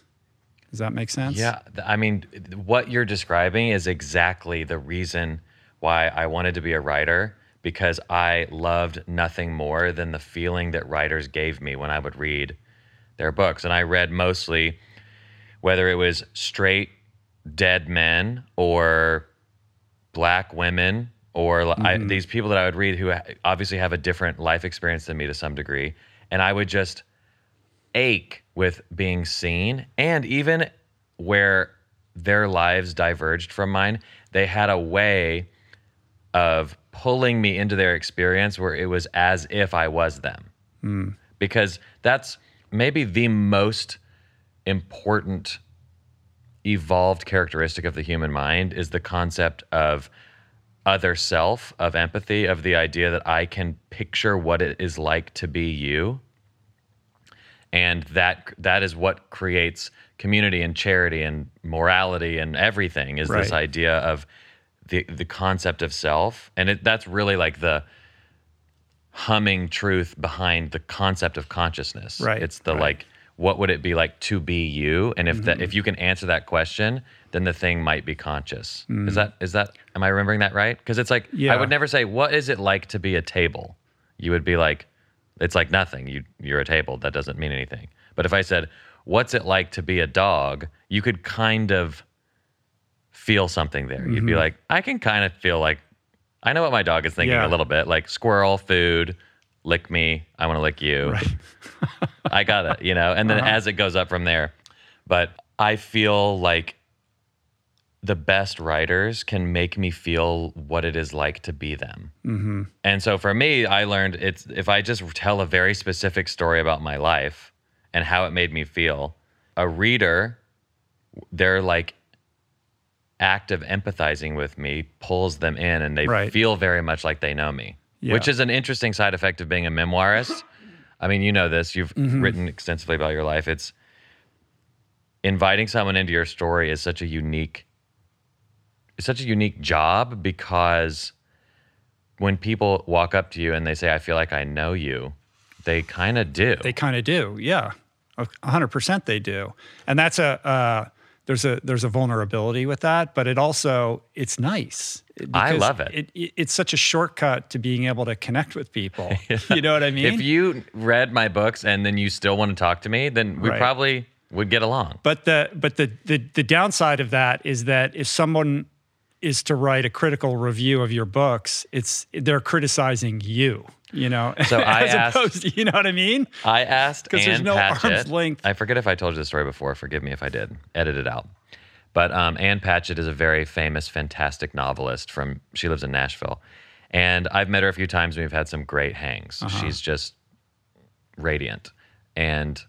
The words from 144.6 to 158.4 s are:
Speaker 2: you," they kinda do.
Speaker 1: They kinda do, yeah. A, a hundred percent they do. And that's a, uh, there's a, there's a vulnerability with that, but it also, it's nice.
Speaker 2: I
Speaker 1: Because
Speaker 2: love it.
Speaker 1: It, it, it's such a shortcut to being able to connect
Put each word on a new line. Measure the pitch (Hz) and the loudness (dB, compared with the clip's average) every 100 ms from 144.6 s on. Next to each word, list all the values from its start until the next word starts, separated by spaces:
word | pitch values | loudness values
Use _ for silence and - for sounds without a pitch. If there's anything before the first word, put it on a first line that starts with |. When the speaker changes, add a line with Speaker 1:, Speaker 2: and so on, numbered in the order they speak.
| 80 | -2
Speaker 2:
you," | 90 71 64 67 71 _ _ _ - | -2 -4 -6 -8 -14 _ _ _ -10
they | 85 82 | -2 -2
kinda | 78 - 98 120 87 | -2 -2 0 0 0
do. | 76 120 - | 2 2 2
Speaker 1:
They | 123 | -2
kinda | - 143 123 | -2 -2 0
do, | 117 175 101 107 | 0 -2 -2 -4
yeah. | 123 185 107 - _ _ _ - | -2 -2 -2 -8 _ _ _ -10
A, | 117 - | -10 -8
a | 139 | -2
hundred | 127 127 | 0 0
percent | 135 - 190 - | -2 -2 -2 -2
they | 107 | -4
do. | 101 98 101 - - - - | -4 -6 -8 -14 -20 -10 0
And | 143 | 2
that's | 165 - | 2 2
a, | 147 127 143 | 0 0 0
uh, | 131 120 110 - _ _ _ - | 2 2 0 -4 _ _ _ -4
there's | 123 131 | 0 0
a, | 120 | 0
there's | 131 123 | -2 0
a | 117 | 0
vulnerability | 123 127 113 101 110 110 120 135 | 2 2 0 -2 -2 -2 -2 -2
with | 139 | -2
that, | 160 165 147 - | 2 2 0 0
but | 123 | 0
it | 127 | 2
also, | 147 151 147 123 117 120 - | 2 2 2 2 2 -2 -8
it's | - 127 - | -8 -6 -2
nice. | 135 208 - - - - _ - 67 | -2 -2 -4 -8 -10 -12 _ -14 -2
Speaker 2:
I | 78 127 | 2 4
Speaker 1:
Because | 160 | 4
Speaker 2:
love | 117 123 | 2 2
it. | - | -4
Speaker 1:
It, | 151 147 | -8 -8
it, | 180 170 - | -8 -8 -4
it's | 156 | -2
such | - 180 | 0 0
a | 156 | 2
shortcut | - 165 170 - 147 127 - | 2 2 0 0 0 0 -2
to | 127 | -4
being | 123 123 127 | -2 0 0
able | 120 117 | 0 -2
to | 110 | -4
connect | - 131 | -2 -2